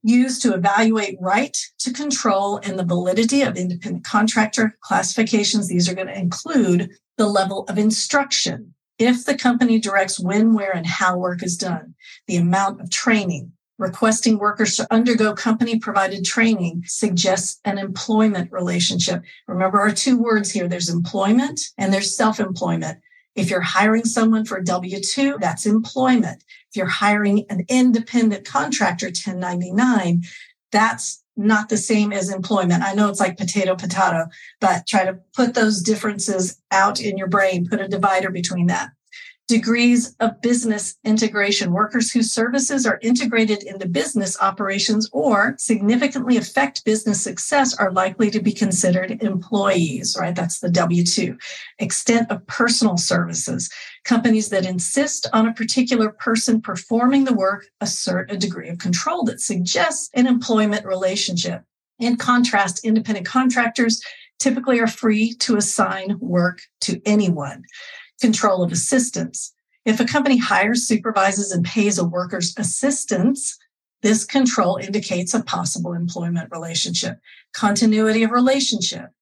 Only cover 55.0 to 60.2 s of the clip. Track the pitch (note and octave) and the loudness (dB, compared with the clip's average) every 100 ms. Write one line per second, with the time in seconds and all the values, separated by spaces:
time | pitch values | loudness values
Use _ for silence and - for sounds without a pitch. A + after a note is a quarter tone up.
55 | D4 - - A3 A3+ A3+ A3 C4 B3 A#3+ | -2 -4 -2 2 2 0 -2 0 2 2
56 | G#3+ - - A3+ - A3 - F3+ - A3+ | 0 -2 -2 0 2 0 0 -10 -2 2
57 | B3 C#4 C4 G#3+ F#3+ G3+ - _ G#3+ - | 4 4 2 2 0 -2 -10 _ -6 -4
58 | - F3+ F#3 G3+ F3+ F3 E3 F3 F3+ F3 | -2 -4 -4 -4 -4 -4 -10 -6 -2 -2
59 | D#4 F4 C#4 - - F#3 F3+ - E4 - | -2 -2 -4 -4 -4 -2 -2 0 0 -2
60 | - B3 | -4 2